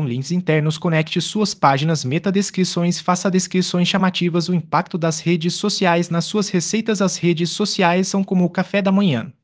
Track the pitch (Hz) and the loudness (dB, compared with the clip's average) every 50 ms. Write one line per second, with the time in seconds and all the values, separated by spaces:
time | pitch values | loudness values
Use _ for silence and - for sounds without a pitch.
0 | 156 127 117 131 135 - 175 180 180 - 156 156 151 156 151 - - 175 160 156 | -2 -2 -2 -4 -4 -2 -4 -2 0 2 2 2 2 0 -2 -2 -2 0 0 0
1 | 156 - - 175 160 - - 214 208 190 - - - 139 135 131 151 165 165 143 | 0 0 -2 -4 -4 -2 -2 -2 -2 -2 0 2 2 2 2 2 2 0 0 0
2 | - 127 139 170 - 202 185 202 202 - - 190 185 - - 175 170 175 175 - | -2 -2 -2 -2 -2 0 0 0 0 0 0 0 -2 0 0 0 0 0 -2 0
3 | - - 180 180 - 196 180 185 - - - 185 180 - - 180 180 - - 190 | -2 -2 -2 0 0 0 0 0 0 0 0 0 0 0 0 0 0 0 2 2
4 | 190 185 180 - 180 175 160 175 165 180 180 170 156 - - 156 180 - - 170 | 0 0 0 0 0 0 0 0 0 0 0 -2 -2 0 -2 -2 -2 -2 -4 -2
5 | 165 165 156 - - 170 175 165 160 175 170 - - 208 196 - 196 175 170 175 | -2 -2 -2 -2 0 0 0 0 0 -2 -2 -2 -2 -2 0 2 2 2 4 2
6 | 175 175 170 170 165 - - 214 190 - - 180 - - - 226 220 226 214 185 | 2 0 -2 -2 -2 -2 -2 -2 -2 0 0 -2 0 0 -2 -2 0 -2 0 0
7 | 202 180 - - 170 170 175 156 175 165 - - 208 202 - - 185 170 175 185 | 0 0 0 0 0 0 2 0 0 -2 -2 -2 -2 -2 0 2 2 2 2 2
8 | 190 - - 196 190 - 196 180 175 175 - 196 180 - - 202 190 196 190 196 | 0 0 0 -2 -2 0 2 2 2 2 0 -2 -4 -2 -2 0 2 2 2 4
9 | 208 180 135 113 110 - - _ | 4 2 2 0 -2 -6 -12 _